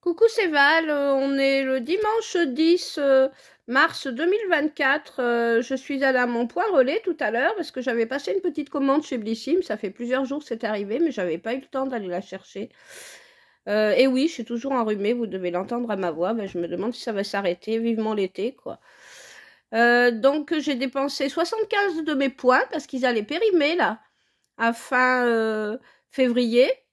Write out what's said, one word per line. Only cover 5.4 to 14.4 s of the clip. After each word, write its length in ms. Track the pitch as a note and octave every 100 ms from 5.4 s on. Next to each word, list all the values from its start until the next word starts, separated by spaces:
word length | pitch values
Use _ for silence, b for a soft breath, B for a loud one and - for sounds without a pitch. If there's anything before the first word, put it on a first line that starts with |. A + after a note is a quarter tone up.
| A#3 A#3
je 140 | A#3+
suis 280 | C4 - C#4
allée 140 | C4+ B3+
à 100 | B3
mon 200 | A#3+ A#3+
point 180 | E4+ G4+
relais 300 | F4+ B3+ E4+
tout 120 | G#4 D#4
à 100 | A3+
l'heure 240 | A3+ C#4+ G#4+
parce 140 | D#4
que 120 | -
j'avais 240 | B3+ A#3 A3+
passé 260 | C4+ C#4+
une 80 | G4
petite 300 | F4+ C#4+ C#4+
commande 340 | D4 C4+ C#4+
chez 140 | D4+ B3+
Blissim, 420 | G#3 A3 - E4+
ça 160 | F#4 G#3
fait 140 | G3+
plusieurs 340 | G3 A#3+ B3+
jours 140 | C4 C#4
que 80 | D4
c'est 180 | A3+
arrivé, 340 | A3 G#3+ G3+ A#3
mais 120 | E4
j'avais 260 | A#3+ F3+ E3
pas 160 | A3
eu 80 | B3+
le 60 | C4
temps 180 | C4+
d'aller 220 | C4+ B3+ F#3+
la 160 | F3
chercher. 480 | G3+ F#3+ - F#3+ G#3+ B B B B B B B B B -
Euh, 220 | G#3 G#3+
et 160 | G#3 C4+
oui, 220 | B3+ D4+
je 40 |
suis 120 | E4